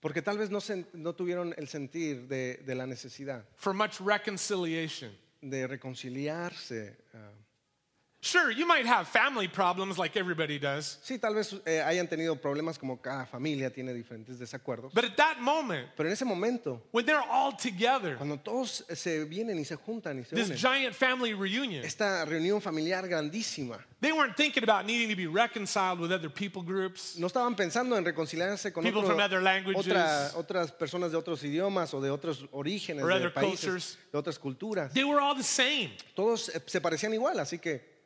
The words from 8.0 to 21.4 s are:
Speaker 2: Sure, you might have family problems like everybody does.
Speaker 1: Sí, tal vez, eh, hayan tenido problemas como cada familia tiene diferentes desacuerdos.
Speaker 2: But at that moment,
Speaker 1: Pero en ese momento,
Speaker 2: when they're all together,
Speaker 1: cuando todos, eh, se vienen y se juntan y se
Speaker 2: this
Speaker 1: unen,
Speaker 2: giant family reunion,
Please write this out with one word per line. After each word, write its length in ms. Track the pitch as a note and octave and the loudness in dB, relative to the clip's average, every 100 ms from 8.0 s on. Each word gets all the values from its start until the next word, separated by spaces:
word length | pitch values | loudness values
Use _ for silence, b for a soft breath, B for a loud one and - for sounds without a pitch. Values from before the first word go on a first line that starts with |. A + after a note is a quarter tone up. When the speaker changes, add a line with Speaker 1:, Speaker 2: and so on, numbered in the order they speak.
| _ _ | _ _
Speaker 2:
Sure, 320 | - F4+ D#4 | 0 4 4
you 160 | A3 E4+ | 2 4
might 200 | E4 A#3 | 4 6
have 200 | A#3 E3+ | 2 4
family 400 | A#3 B3 C4 F#3+ | 4 4 2 -2
problems 520 | - F#3 F3+ F#3+ F3+ | 2 2 2 -2 -2
like 180 | E3+ G#3 | 0 0
everybody 420 | F3+ E3 D#3 D3 | -2 0 -2 0
does. 400 | C#3 C#3 D3 - | 0 -2 -4 -8
Speaker 1:
Sí, 160 | - B3+ | -8 -2
tal 140 | A3+ | 0
vez, 180 | G#3+ G#3 G3+ | 0 -2 -4
eh, 160 | - D#3+ | 0 2
hayan 240 | D3 F3 F3 | 2 2 0
tenido 260 | D#3+ E3 D3+ | 0 0 0
problemas 360 | D3 C#3+ E3 D#3+ | -2 -2 -2 -4
como 200 | C3 B2+ | -6 -6
cada 240 | B2+ C3+ | -6 -6
familia 460 | B2 B2+ D3 C#3+ C3 | -6 -4 -2 0 -2
tiene 200 | B2+ B2+ | -4 -6
diferentes 460 | B2 A#2 A2+ A2 B2+ | -6 -8 -14 -14 -14
desacuerdos. 540 | B2 C3+ - A#2 C3 | -12 -10 -6 -6 0
Speaker 2:
But 120 | F3+ | 0
at 120 | A#3+ G3 | 2 4
that 200 | D4+ D4+ | 4 4
moment, 500 | B3 D#4 C#4 D#3+ B2 - | 2 2 0 -4 -6 -4
Speaker 1:
Pero 120 | D#3 | -2
en 60 | |
ese 100 | G#3 | 0
momento, 580 | B3+ F#3 G#3 B3 - A#2+ - | 0 0 0 -2 -4 -8 -4
Speaker 2:
when 140 | A3+ A#3+ | -2 4
they're 160 | D4+ C4 | 4 4
all 220 | B3 C4+ | 2 2
together, 640 | - B3+ F#3 A#3 C4+ F#3+ B2+ | 0 -4 2 4 4 2 -4
Speaker 1:
cuando 220 | C#3+ D3 | -4 -4
todos, 460 | G#3 A#3 B3+ - - | -4 -2 -2 -6 -8
eh, 80 | E3+ | -6
se 280 | - D#3 D3+ | -2 -2 -2
vienen 340 | E3+ A3+ F#3 | -4 -2 -2
y 40 | |
se 120 | C#3+ D#3 | -4 -8
juntan 420 | - A3+ F3+ C3+ | -6 -6 -4 -6
y 60 | |
se 100 | A#2+ | -4
Speaker 2:
this 140 | F3+ G#3+ | 0 0
Speaker 1:
unen, 80 | D#3 | 2
Speaker 2:
giant 360 | A#3 C4+ C4 G3+ | 2 4 0 2
family 380 | C4 B3+ A#3+ | 2 4 0
reunion, 500 | G#3 | 0